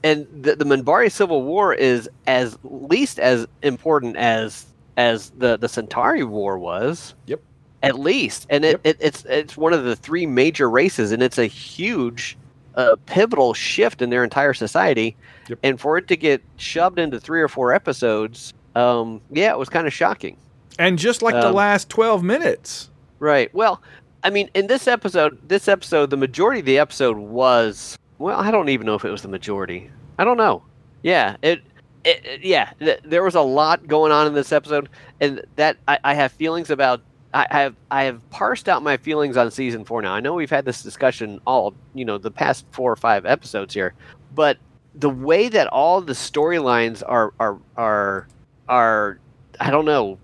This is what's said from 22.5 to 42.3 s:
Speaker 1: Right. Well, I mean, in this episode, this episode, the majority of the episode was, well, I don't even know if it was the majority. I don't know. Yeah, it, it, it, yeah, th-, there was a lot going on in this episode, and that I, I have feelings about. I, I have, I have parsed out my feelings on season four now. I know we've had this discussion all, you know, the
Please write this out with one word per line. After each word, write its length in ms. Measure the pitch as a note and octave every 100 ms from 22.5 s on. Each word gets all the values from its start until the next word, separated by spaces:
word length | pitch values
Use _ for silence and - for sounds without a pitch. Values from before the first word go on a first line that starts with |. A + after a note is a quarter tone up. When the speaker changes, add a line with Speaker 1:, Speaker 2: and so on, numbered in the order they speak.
| - - - - _ _ _
Speaker 1:
Right. 340 | D3 C#3+ A#2
Well, 260 | F3+ A3 F3+ - - _ _
I 80 | F#3
mean, 180 | G3+ G3 F#3+
in 100 | G3
this 220 | C4 C4
episode, 500 | A#3+ G#3 F3+ D3+ - -
this 200 | G3 -
episode, 420 | F#3+ - D#3+ C#3+
the 80 | C#3
majority 440 | C3+ B2+ G3+ C4
of 40 | C#3
the 140 | C3+
episode 380 | D3 - C3 G#2+
was, 800 | G#2 A#2 C3 B2 A2+ G2+ - - _ _
well, 220 | D#3+ G#3
I 100 | G3+
don't 200 | A3 D3+
even 180 | C3 G#2+
know 80 | G#2+
if 100 | G#2+
it 60 |
was 100 | G2+
the 60 | G2
majority. 640 | F#2+ - G2+ F#2 F2+ - - - -
I 60 |
don't 140 | G3+ A#3+
know. 260 | G#3+ A2+ _ _ _ _
Yeah, 320 | D#3 F3 G#2+ G#2+
it, 180 | D3+ E3+ _ _ _ _
it, 220 | D#3+ E3 -
it, 160 | C#3
yeah, 280 | F3+ E3 G#2 -
th-, 200 | D#3 B2+ D3+
there 160 | E3
was 120 | F#3+ F3
a 60 |
lot 440 | C#3 C3+ D#3 E3+ D#3+
going 260 | D3+ D#3
on 140 | D3+ D3+
in 80 |
this 180 | D3 C3+
episode, 380 | D3+ D3 D3 C#3+ - - _
and 220 | D3 C3+ - -
that 200 | D#3 - -
I, 120 | C#3+
I 100 | C#3 D3
have 160 | C3+
feelings 400 | _ D#3+ E3 D#3+
about. 300 | C#3+ C3+ B2 _ _ _ -
I, 100 | -
I 80 | D3
have, 140 | C#3 - _
I 120 | C3+ C3+
have 220 | A#2+ A#2
parsed 360 | - G#3+ B3+ -
out 140 | D#3+
my 160 | D3 C3+
feelings 400 | - D3+ C#3+ B2
on 140 | A#2
season 340 | - C3 A2+ G2+
four 160 | A#2
now. 120 | G2+ G2
I 40 |
know 140 | B2+
we've 160 | F3 D3
had 160 | D3 C3+
this 160 | A#2+
discussion 580 | A2 - C3 - A2 G2+ -
all, 300 | B2+ G2+ - -
you 120 | C3 A#2+
know, 120 | G2+
the 140 | A2